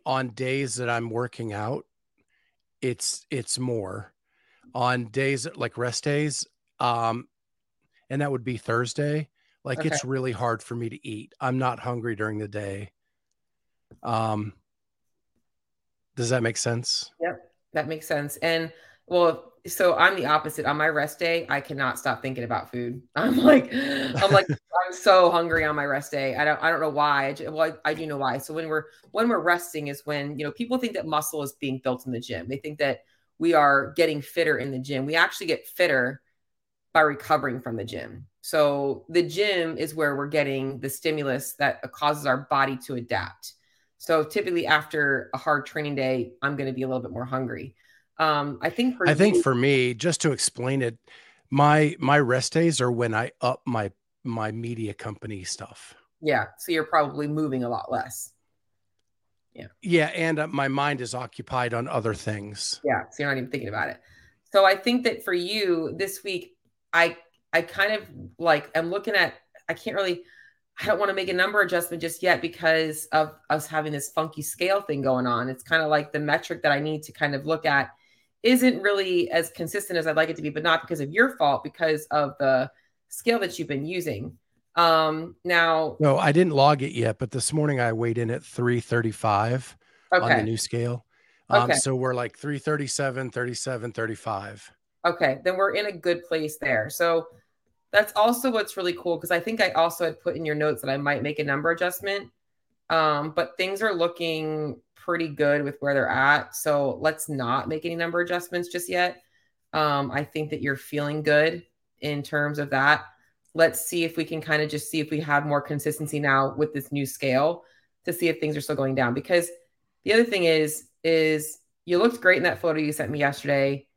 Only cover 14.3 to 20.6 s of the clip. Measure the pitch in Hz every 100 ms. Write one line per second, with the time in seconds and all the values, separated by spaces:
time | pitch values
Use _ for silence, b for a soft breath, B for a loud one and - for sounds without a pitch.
14.3 | 107 104 - _ _ _ _ _ _ _
15.3 | _ _ _ _ _ _ _ _ - 117
16.3 | 127 113 - 120 117 120 - - - 165
17.3 | - - _ _ 156 147 160 - 151 147
18.3 | - 165 165 160 b b b - 180 170
19.3 | 165 - _ 175 - 180 - 180 190 143
20.3 | 151 151 151